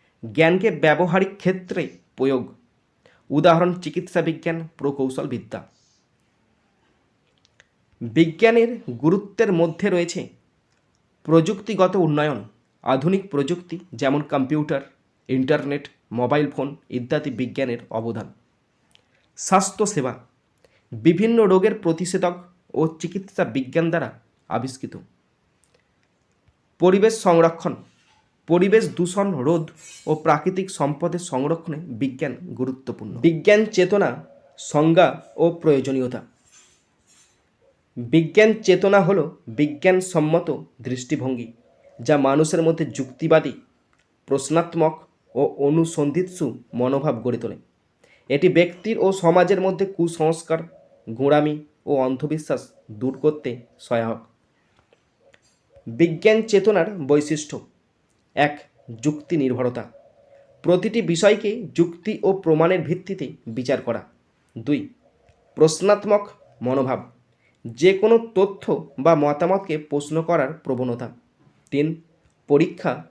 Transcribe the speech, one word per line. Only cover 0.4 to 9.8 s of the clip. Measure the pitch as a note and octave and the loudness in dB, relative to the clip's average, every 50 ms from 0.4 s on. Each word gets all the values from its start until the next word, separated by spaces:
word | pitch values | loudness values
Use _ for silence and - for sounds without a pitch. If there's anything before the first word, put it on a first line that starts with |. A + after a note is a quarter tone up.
| D#3+ E3 F3+ F#3 A3 A3 | 4 4 4 2 2 0
ব্যবহারিক | E3+ D3 D#3+ D#3 D3+ D3+ F3+ E3+ F3 F#3+ G3 G3 - - | 0 2 2 4 4 4 2 2 2 0 0 -2 -4 -4
ক্ষেত্রে | - F3 F#3 F#3 - - - F#3 C#3 - - - _ _ _ | -2 -2 -2 -2 -6 -8 -6 -6 -6 -8 -12 -18 _ _ _
প্রয়োগ, | - C3 C#3 C3+ B2 G#2 - - _ _ _ _ _ _ _ _ _ _ _ _ _ _ - | -2 0 0 0 -2 -4 -8 -14 _ _ _ _ _ _ _ _ _ _ _ _ _ _ -4
উদাহরণ | C3+ D3+ E3 F3 D#3+ E3 F3+ F3+ F3 F3+ | 0 4 6 6 6 6 4 2 0 -4
চিকিৎসা | - D3+ - F3+ F3+ - - F3 | -8 -8 -6 -6 -6 -2 -2 -2
বিজ্ঞান, | D#3 E3 D#3 - - E3+ E3 E3 E3 D#3 _ | -2 -2 -4 -4 -6 -6 -6 -6 -8 -12 _
প্রকৌশল | - C3+ C#3+ C#3 C#3 C3 C3 C3 D#3+ C#3 - | -6 -6 -4 -4 -4 -4 -4 -4 -6 -6 -6
বিদ্যা। | A#2+ A2 - - - G2+ - _ _ _ _ _ _ _ _ _ _ _ _ _ _ _ _ _ _ _ _ _ _ _ _ _ _ _ _ _ _ _ _ _ _ _ _ _ _ _ _ _ _ _ _ _ _ - | -8 -10 -10 -12 -14 -14 -14 _ _ _ _ _ _ _ _ _ _ _ _ _ _ _ _ _ _ _ _ _ _ _ _ _ _ _ _ _ _ _ _ _ _ _ _ _ _ _ _ _ _ _ _ _ _ -14
বিজ্ঞানের | B2 A2+ G#2+ D3+ E3+ E3 D#3+ - A3 A3+ A3+ A#3 A3+ A#3 A#3+ - - - | -12 -2 2 2 2 2 2 2 4 4 6 4 4 2 0 -6 -10 -12
গুরুত্বের | A#2+ A#2 C3+ E3 F#3+ G3+ - - - - A3+ G3+ | -6 -2 0 2 2 0 -2 -4 -2 -2 0 2
মধ্যে | F3+ E3 E3+ E3 E3 - | 2 2 0 0 -2 -2